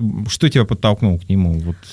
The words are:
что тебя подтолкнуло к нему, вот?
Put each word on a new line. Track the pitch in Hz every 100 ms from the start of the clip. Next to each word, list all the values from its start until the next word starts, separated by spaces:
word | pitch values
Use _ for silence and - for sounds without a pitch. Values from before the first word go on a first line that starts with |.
| 110 - 107
что | - 151
тебя | 131
подтолкнуло | 104 107 110 101 107 87
к | -
нему, | 95 87 82
вот? | 85 82 -